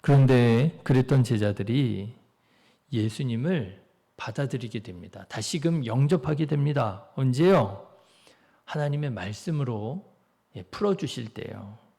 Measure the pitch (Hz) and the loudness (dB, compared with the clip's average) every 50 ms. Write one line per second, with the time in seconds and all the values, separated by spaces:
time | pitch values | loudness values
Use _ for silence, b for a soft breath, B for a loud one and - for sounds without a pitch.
0 | - - 139 139 135 127 131 123 120 117 117 117 139 160 - - - - 131 131 | 4 6 6 8 8 8 6 6 6 6 4 4 2 2 -2 -4 -2 2 2 2
1 | 127 - 139 135 123 - 120 104 104 104 98 - 101 104 120 139 139 117 101 95 | 4 4 4 4 4 2 2 0 0 -2 -2 -2 -4 -2 0 0 0 0 -2 -4
2 | 98 110 - _ _ _ _ b b b b b b b b b b _ 135 110 | -8 -10 -12 _ _ _ _ b b b b b b b b b b _ -2 -2
3 | 107 110 110 - 143 127 117 113 131 170 185 156 127 92 98 - _ _ _ _ | -2 -2 -4 -4 -4 -4 -4 -2 -2 -2 -2 -2 -4 -8 -12 -20 _ _ _ _
4 | _ _ _ - - - 107 - 143 131 - 120 120 113 - 113 101 - 90 87 | _ _ _ -14 -12 -10 -6 -6 -4 -4 -4 -8 -8 -8 -10 -10 -12 -12 -16 -16
5 | 85 - - 98 95 _ - 117 107 - - 165 139 170 170 160 127 113 110 127 | -18 -18 -18 -20 -18 _ -10 -8 -6 -6 -6 -2 0 0 0 0 -2 -2 2 2
6 | 139 143 185 165 - 151 151 143 160 143 156 143 139 147 143 139 120 107 95 98 | 2 4 2 0 0 -2 -2 -2 -2 -2 0 0 0 0 0 0 0 -2 -4 -8
7 | - - _ - 135 127 123 131 170 185 196 156 113 98 101 98 - - b b | -14 -12 _ 0 0 0 2 4 6 6 6 6 4 0 -4 -12 -16 -20 b b
8 | b b b b b b b b b b b b b - - 151 147 143 143 147 | b b b b b b b b b b b b b -8 -6 -4 -2 -2 -2 -4
9 | 151 139 113 95 90 101 107 - - 170 160 147 139 127 117 104 104 113 147 196 | -4 -6 -6 -6 -8 -8 -10 -8 -6 -6 -4 -2 -2 -4 -4 -6 -6 -8 -8 -10
10 | - _ _ _ _ _ _ _ _ _ _ 101 92 _ - - 208 202 190 - | -12 _ _ _ _ _ _ _ _ _ _ -16 -16 _ -6 -2 -2 -2 0 -2
11 | - 127 - 135 117 110 _ - - - - 101 101 101 107 110 _ _ _ | -4 -8 -8 -10 -12 -12 _ -12 -12 -12 -12 -12 -14 -16 -18 -20 _ _ _